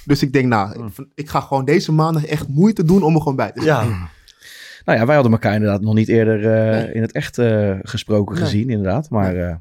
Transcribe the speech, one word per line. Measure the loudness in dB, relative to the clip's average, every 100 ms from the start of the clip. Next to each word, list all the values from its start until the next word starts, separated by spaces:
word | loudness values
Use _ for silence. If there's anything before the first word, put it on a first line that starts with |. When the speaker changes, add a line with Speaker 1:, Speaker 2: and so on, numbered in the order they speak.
| -2
Speaker 1:
Dus | 0
ik | 2
denk, | 0 2
"Nou, | 0 -2 -8
Speaker 2:
Hmm. | -14 -14
Speaker 1:
ik, | -18
ik | -14 -6
ga | -6
gewoon | -2 -4 0
deze | 0 2
maandag | 0 0 -2 -4
echt | -6 -4
moeite | 2 2 2
doen | 2 4
om | 4
er | 0
gewoon | 0 -2
bij | -4
te | -2
zijn." | 0 0 0
Speaker 2:
Ja. | -4 -10 -18 _ _ -20 -20 -20 -12 -2
Speaker 3:
Nou | 0
ja, | 4
wij | 4
hadden | 4
elkaar | 2 2
inderdaad | 0 0 0
nog | 0
niet | 2 4
eerder, | 4 2 2 2
eh, | 2 2
Speaker 1:
Nee. | 0 -2
Speaker 3:
in | -4
het | -4
echt, | -4 -8 -2
eh, | 0 2 0 -2
gesproken | -6 -10 -2 0 0 -2
Speaker 1:
Nee. |
Speaker 3:
gezien, | -2 0 -2
inderdaad. | -2 -2 -2 -2
Maar, | -2 0
Speaker 1:
Nee. | -2
Speaker 3:
eh, | -4 -6